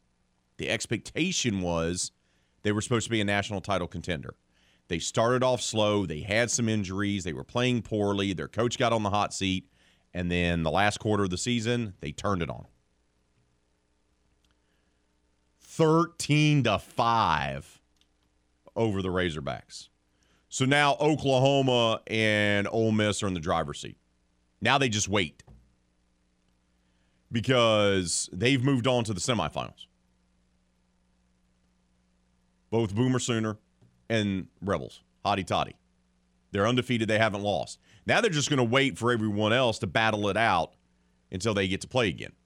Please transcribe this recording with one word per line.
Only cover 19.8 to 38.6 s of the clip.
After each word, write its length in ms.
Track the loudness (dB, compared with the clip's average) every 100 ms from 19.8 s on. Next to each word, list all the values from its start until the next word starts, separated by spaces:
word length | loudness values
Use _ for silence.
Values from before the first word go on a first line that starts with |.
| -20 _ _ _ _ _ _
So 160 | -2 2
now 300 | 4 4 4
Oklahoma 1000 | 2 2 2 4 4 4 4 4 2 0 -2
and 640 | 0 2 2 2 2 0
Ole 220 | 0 2
Miss 300 | 2 2 0
are 40 | -4
in 60 |
the 80 | -4
driver's 400 | -2 -2 -2 -8
seat. 160 | -14 -16 _ _ _ _ _ _
Now 160 | 0 2
they 140 | 2
just 180 | 0 0
wait 340 | 0 -2 -8 -20 -20 _ _ _ _ _ _ _ _ _ _ _ _ _ _ _ _ _
because 960 | -4 2 4 4 6 4 4 0 -4 -6
they've 280 | -2 2 2
moved 240 | 2 2 2
on 180 | 0
to 100 | -2
the 60 | -4
semifinals. 680 | -2 -2 -2 -6 -10 -12 -20 _ _ _ _ _ _ _ _ _ _ _ _ _ _ _ _ _ _ _ _ _ _ _ _ _ _ _ _
Both 240 | -2 0
Boomer 240 | 0 0 0
Sooner 380 | 0 -2 -2 -6 _ _ -20 _ -4
and 380 | 0 0 -2 -6 _
Rebels, 420 | -4 -4 -6 -16 _ _
hotty 220 | -2 -2 0
toddy. 280 | -2 -2 -8 _ _ _ _ _ _ _
They're 160 | 0 2
undefeated. 420 | 2 0 -2 0
They 100 | 2
haven't 240 | 2 0
lost. 360 | -2 -2 -6 -14 _ _
Now 160 | 0 2
they're 100 | 2
just 200 | 0 0
gonna 120 | 0